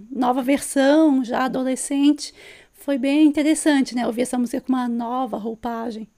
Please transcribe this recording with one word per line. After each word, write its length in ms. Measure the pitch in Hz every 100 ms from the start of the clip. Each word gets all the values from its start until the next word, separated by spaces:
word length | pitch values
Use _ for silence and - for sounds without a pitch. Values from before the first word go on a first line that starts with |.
| 214
nova 320 | 269 247 254
versão, 800 | 254 277 - 277 269 302 320 262
já 220 | 233 247 254
adolescente, 880 | 262 262 254 - 277 285 302 - - - - _
foi 240 | _ - 277
bem 280 | 269 294 311
interessante, 680 | 294 294 311 320 277 254
né? 120 | 240 233
Ouvir 160 | 226
essa 160 | 247 254
música 220 | 240 262
com 140 | -
uma 120 | 262 247
nova 520 | 233 233 254 254 226
roupagem. 680 | 220 226 240 226 240 220 214